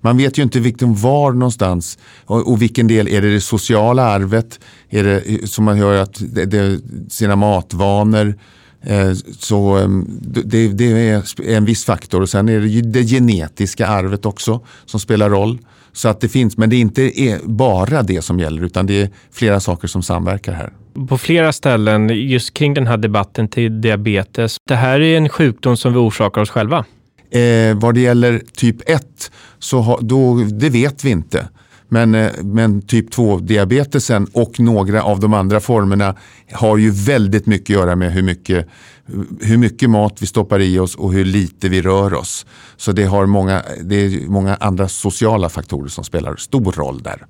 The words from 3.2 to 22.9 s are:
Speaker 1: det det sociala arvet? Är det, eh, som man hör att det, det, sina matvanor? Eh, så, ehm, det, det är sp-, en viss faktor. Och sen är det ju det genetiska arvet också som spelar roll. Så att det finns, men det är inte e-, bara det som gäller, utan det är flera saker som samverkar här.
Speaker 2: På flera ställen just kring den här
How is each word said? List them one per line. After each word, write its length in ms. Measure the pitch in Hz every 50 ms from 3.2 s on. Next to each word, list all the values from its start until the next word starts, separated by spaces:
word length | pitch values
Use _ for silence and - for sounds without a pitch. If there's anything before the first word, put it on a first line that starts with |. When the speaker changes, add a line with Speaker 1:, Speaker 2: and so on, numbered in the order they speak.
Speaker 1:
det 120 | 98 104 104
det 80 | 104
sociala 600 | - - 117 101 - - 117 104 107 117 123 131 127
arvet? 560 | 113 101 98 98 95 107 117 113 - - - - - - - _ _
Är 140 | - 107 101
det, 160 | 101 98 95
eh, 260 | - - 110 - -
som 200 | 104 - - 107
man 120 | 107 101
hör 240 | 101 101 101 101 98
att 160 | 95 95 - - - - -
det, 120 | 95 -
det, 340 | 98 104 104 98 98 98 76 - - - - - -
sina 260 | - - 113 101 101
matvanor? 1000 | 98 104 104 101 92 85 _ - 87 98 98 101 101 104 107 110 107 104 104 104 101 _ _ _ _ _ _ _ _ -
Eh, 280 | - 104 101 98 95 92 87 - - - -
så, 380 | - - 110 101 101 98 98
ehm, 280 | 98 95 95 98 95 87 - 104 110
det, 460 | - 123 127 - - 107 110 113 113
det 420 | 107 98 98 120 120 113 113 117 113
är 120 | 107 104
sp-, 340 | 101 - - - - - 113
en 100 | 110 104
viss 200 | 104 113 - -
faktor. 360 | - 104 - - - - 90
Och 80 | 95 90
sen 200 | - 101 104 113
är 100 | 113 107
det 80 | 104
ju 140 | 107 107 117
det 220 | 117 113 107 127 117
genetiska 840 | 110 131 131 123 117 107 87 80 78 _ - 101 95 - - 110
arvet 380 | 95 107 98 92 95 101 98 -
också 400 | 107 101 - - 120 110 113 - - - - _
som 140 | - - 107
spelar 300 | - - 113 104 104 101
roll. 300 | 101 98 101 110 123 123 - _ _ _ _ _ _
Så 140 | - -
att 140 | 117 104 -
det 80 | - 110
finns, 280 | - 131 123 107 -
men 120 | - 110 110
det 60 | 123
är 60 | 123
inte 400 | 117 104 104 135 135 120 - - 135
e-, 160 | 123 104 76 71
bara 600 | 90 113 104 131 123 98 92 92 107 151 151 117
det 180 | 92 92 82
som 180 | - - 87 90
gäller, 240 | 85 76 78 80 87
utan 220 | 87 - 92 98
det 160 | 95 101 98
är 80 | 101 98 - - _ _
flera 280 | _ - 117 107 101 98
saker 280 | - - 87 - -
som 160 | 87 - 90 87
samverkar 500 | - 90 87 85 90 95 101 - - 92
här. 200 | 82 - - - - - _ _ - 135
Speaker 2:
På 100 | 127 135
flera 360 | 127 - - 165 170 160 156 143
ställen 560 | - - 139 123 110 107 107 107 107 107 110
just 440 | 117 104 123 139 127 123 - - _
kring 200 | - 151 143 143
den 140 | 143 131
här 100 | 113